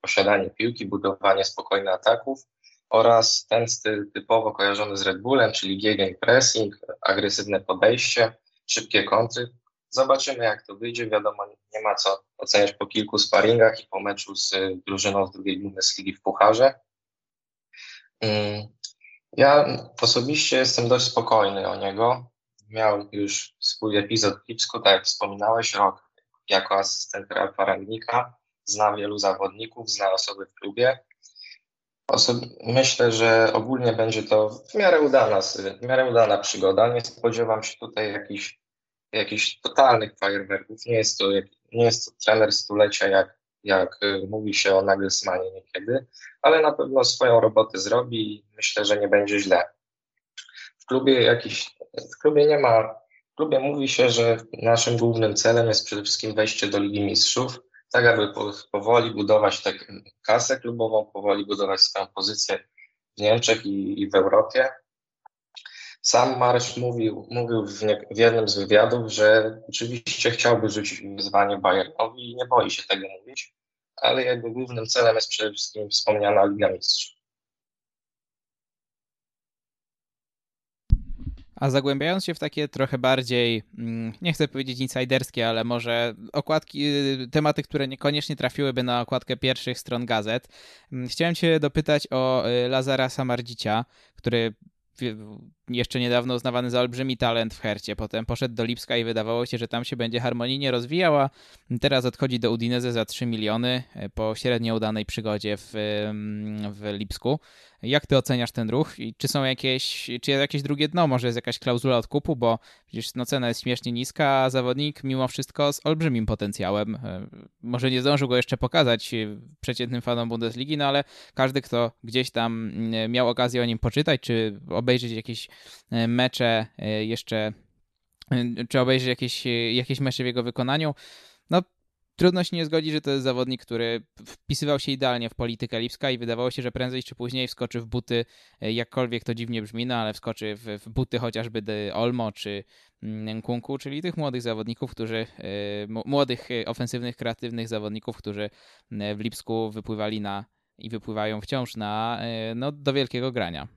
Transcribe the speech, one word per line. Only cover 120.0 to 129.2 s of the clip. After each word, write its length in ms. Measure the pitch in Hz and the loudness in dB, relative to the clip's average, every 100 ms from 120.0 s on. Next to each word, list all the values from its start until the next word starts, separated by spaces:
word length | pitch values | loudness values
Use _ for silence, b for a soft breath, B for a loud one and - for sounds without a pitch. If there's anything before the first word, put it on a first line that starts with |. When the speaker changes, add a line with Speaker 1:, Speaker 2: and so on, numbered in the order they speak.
Speaker 2:
fanom 260 | 117 120 117 | -4 -4 -4
Bundesligi, 480 | 113 117 113 135 151 | -4 -4 -6 -6 -2
no 80 | |
ale 200 | 143 139 139 B B | 0 0 -4 B B
każdy, 280 | - 131 135 | -2 0 0
kto 300 | 123 120 120 - | -2 -2 -2 -4
gdzieś 260 | 117 120 127 | -4 -2 -2
tam, 420 | - 117 113 113 90 | -2 -2 -4 -8 -6
mm, 360 | 113 113 110 | -4 -2 -2
miał 160 | 120 123 | 2 2
okazję 340 | 120 123 123 | 2 0 0
o 20 | |
nim 140 | 120 113 | -2 0
poczytać, 420 | 120 135 123 139 | -2 0 0 0
czy 400 | - 117 110 101 - | 0 -2 -2 -4 -6
obejrzeć 420 | 87 123 123 120 | -4 0 0 0
jakieś, 360 | 113 110 113 - B B B B | -8 -8 -10 -12 B B B B
e, 180 | 117 117 | -2 0
mecze, 580 | 120 127 - 120 113 110 - | 0 0 0 0 0 -2 -8
e, 260 | 104 107 | -6 -4
jeszcze, 480 | 107 113 - 110 107 107 _ _ _ _ _ _ - | -4 -6 -4 -4 -4 -6 _ _ _ _ _ _ -4
e, 360 | 123 123 117 120 | -2 -2 -6 -2
czy 120 | 135 | 0
obejrzeć 280 | 127 131 127 | 2 2 2
jakieś, 380 | 123 | -2